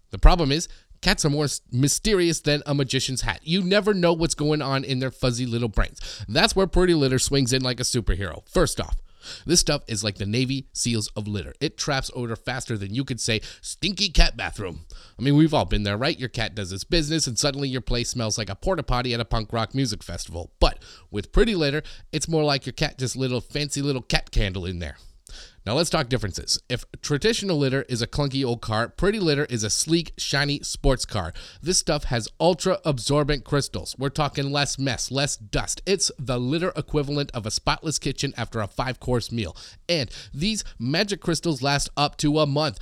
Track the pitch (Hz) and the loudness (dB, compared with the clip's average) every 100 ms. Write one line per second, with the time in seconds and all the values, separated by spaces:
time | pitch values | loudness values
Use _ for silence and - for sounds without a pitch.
0 | _ 101 160 175 143 151 - - _ - | _ 6 8 8 4 0 -2 -12 _ -2
1 | 180 185 151 143 147 - - 123 143 - | 0 2 2 2 0 -2 -4 2 2 2
2 | 220 190 170 151 151 147 147 143 135 131 | 2 4 4 2 2 0 0 0 2 0
3 | - 127 120 - 156 185 180 202 202 196 | -2 -2 -2 -4 -2 0 4 4 4 4
4 | 170 165 165 - 147 151 135 135 135 131 | 4 4 0 2 2 2 0 -2 0 -2
5 | 131 - 131 120 123 117 120 104 - - | -2 0 0 0 -2 0 0 2 0 -4
6 | - - 101 131 220 185 190 - 180 165 | -12 -10 -2 2 2 2 2 4 4 4
7 | 135 127 - 139 123 131 127 120 117 123 | 4 2 2 2 2 2 0 -2 0 0
8 | - 90 92 78 - 190 165 - - - | 0 0 -4 -8 0 2 4 2 -2 -4
9 | - - - - - 175 - 147 - 107 | -4 -16 -16 -10 2 2 4 0 -2 -2
10 | 107 - 101 117 127 135 - - 120 113 | -2 -2 -2 0 0 -2 -6 -4 -2 0
11 | 104 - 104 104 - - 156 - - 135 | -2 -6 -4 -4 -6 -6 -6 -4 -2 -2
12 | - 127 117 110 - 127 - 107 98 113 | -4 -6 -6 -6 -6 -6 -4 -4 -4 -4
13 | 135 120 - 110 - - - - 180 190 | -4 -4 0 0 -2 -12 -12 -6 -4 -2
14 | 208 143 170 113 90 - 95 78 - - | 4 6 6 4 -6 -6 -8 -10 -14 -18
15 | - - 131 143 160 147 90 107 101 104 | -18 -2 4 6 6 4 2 0 0 0
16 | 143 - 123 - 107 104 90 95 - 185 | -2 -2 -6 -4 -4 -4 -8 -8 0 2
17 | 147 160 135 113 143 139 139 127 - 120 | 2 0 0 0 0 0 -4 -4 -2 -2
18 | 110 127 110 110 95 98 190 180 135 123 | 0 -2 -2 -2 -4 -4 -2 -2 0 0
19 | 123 117 113 117 104 117 110 135 131 101 | 0 -2 0 -2 0 -2 -2 0 -2 -4
20 | - 87 - 85 82 _ - - - - | -8 -10 -8 -8 -10 _ -4 -4 -14 -20
21 | - 104 - - 226 185 143 147 - - | -8 -8 0 4 4 4 2 0 -6 -14
22 | - 156 - 160 151 139 131 - 151 - | -6 -4 0 0 2 0 -4 -2 -2 -2
23 | 127 131 131 123 - 147 147 143 143 131 | -6 -2 -2 -2 -4 -6 -4 -2 -2 -2
24 | - 156 - - 101 92 90 87 78 - | 0 0 2 0 0 0 -4 -4 -8 -10
25 | - - - - - - 98 131 170 165 | -20 -20 -20 -20 -20 -12 -2 0 2 0
26 | 123 123 101 80 73 - - 123 - - | 0 -2 -2 -6 -4 -4 -2 -6 -6 -12
27 | - 143 220 233 202 151 135 135 - 120 | -4 0 2 0 0 0 2 0 -2 -4
28 | 117 - 143 135 127 117 - 107 117 - | -2 -2 -2 0 0 -2 0 0 -2 0
29 | 185 220 165 143 147 120 104 - - 170 | 0 2 2 2 0 -2 0 -2 2 0
30 | - - - 139 143 143 - - 135 127 | 0 -6 -2 0 0 -2 -6 0 2 2
31 | - 104 82 - - - 147 185 - 147 | 0 -4 -4 -8 -16 -8 0 0 2 0
32 | - 120 107 - 165 175 190 175 160 135 | 0 -2 -2 2 2 4 2 0 0 -2
33 | 120 147 147 143 - 143 - 90 - - | 2 2 2 -2 0 0 0 -6 -8 -4
34 | 139 - 143 - 139 143 139 - 135 113 | -4 0 -2 0 -2 0 0 0 -2 -2
35 | - 135 143 - 107 139 98 - - 196 | -2 -2 -2 -4 -4 -2 -2 -4 0 0
36 | - - 120 123 123 165 180 - - 151 | 0 -2 -4 -2 0 0 0 -4 -2 -2
37 | 139 147 143 123 107 - - 147 160 - | 0 -2 -2 -4 -4 -2 -2 -2 -2 -2
38 | 143 - - - 113 113 101 - 127 120 | -4 -2 -4 -4 -6 -4 -4 -2 -4 -4
39 | - 123 - 117 85 - - - - 170 | 0 0 0 -4 -4 -8 -18 -14 -2 -2
40 | 123 - - 135 202 214 - - 120 165 | -2 -8 -12 -4 -2 -2 -6 -6 -2 0
41 | 208 202 - 160 170 135 139 139 - - | 0 -2 -2 0 0 0 0 0 0 0
42 | 151 - 147 151 147 143 151 - | 0 2 2 4 2 2 0 -4